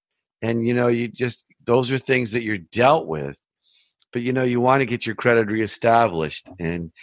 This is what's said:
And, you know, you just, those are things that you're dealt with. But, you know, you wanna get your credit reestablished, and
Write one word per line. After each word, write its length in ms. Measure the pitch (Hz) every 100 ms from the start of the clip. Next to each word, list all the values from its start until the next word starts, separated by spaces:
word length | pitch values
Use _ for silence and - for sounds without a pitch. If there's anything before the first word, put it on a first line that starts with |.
| _ _ _ -
And, 260 | 113 117 117
you 60 |
know, 160 | 123 120
you 200 | 117 120
just, 360 | - 123 - _ _ -
those 260 | 120 123
are 60 | 135
things 340 | - 127 113
that 100 | 120
you're 140 | 113 104
dealt 500 | 80 104 127 160 104
with. 320 | 78 71 69 _ _ _ _ _ _ _
But, 100 | 123
you 100 | 120
know, 120 | 131
you 160 | 127 120
wanna 240 | 123 135
get 220 | 123 120 -
your 80 |
credit 360 | 107 123 117 107
reestablished, 1000 | 110 107 - 117 117 117 82 78 - - 92
and 340 | 82 87 85 _